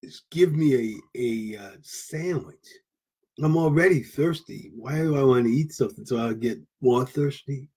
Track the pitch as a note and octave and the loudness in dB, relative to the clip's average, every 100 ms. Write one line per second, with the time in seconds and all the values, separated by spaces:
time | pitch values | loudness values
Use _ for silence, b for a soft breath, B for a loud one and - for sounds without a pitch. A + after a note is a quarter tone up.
0 | - - _ D#3+ F3+ D3+ D#3 B2+ A2+ G#2 | -20 -20 _ 2 2 4 2 2 0 -8
1 | - A#2 A#2+ A2+ G#2+ G#2 G2+ - - - | -14 -6 -4 -4 -6 -12 -16 -20 -20 -18
2 | - D#3 F3 E3 - - - - _ _ | -10 -8 -4 -4 -6 -20 -20 -20 _ _
3 | _ _ _ - D#3 E3 D#3+ D3 F#3 E3 | _ _ _ -2 2 2 4 4 4 2
4 | - - D#3+ D#3+ - - - A2+ - D#3 | 0 -2 -2 -2 -8 -16 -16 -16 -6 -2
5 | D#3+ C#3+ C3+ B2 A#2 B2+ D#3 - A2 - | 0 2 4 4 4 2 0 -2 -4 -4
6 | G#2+ A#2+ A2+ A2 A#2 G#2 - _ B2+ B2 | -6 -4 -2 -2 -4 -6 -12 _ 2 2
7 | C3 - C#3+ - - C#3 C#3+ | 0 -2 -4 -4 -10 -12 -12